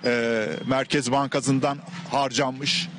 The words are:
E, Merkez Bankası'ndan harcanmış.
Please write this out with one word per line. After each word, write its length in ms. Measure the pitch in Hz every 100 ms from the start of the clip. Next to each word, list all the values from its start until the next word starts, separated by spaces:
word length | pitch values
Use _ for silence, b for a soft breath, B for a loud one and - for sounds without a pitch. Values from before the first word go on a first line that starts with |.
E, 420 | 123 120 117 113 107 78 -
Merkez 460 | 131 135 147 123
Bankası'ndan 680 | 135 139 143 131 135 139 139 - - -
harcanmış. 760 | 131 139 120 135 131 139 - 175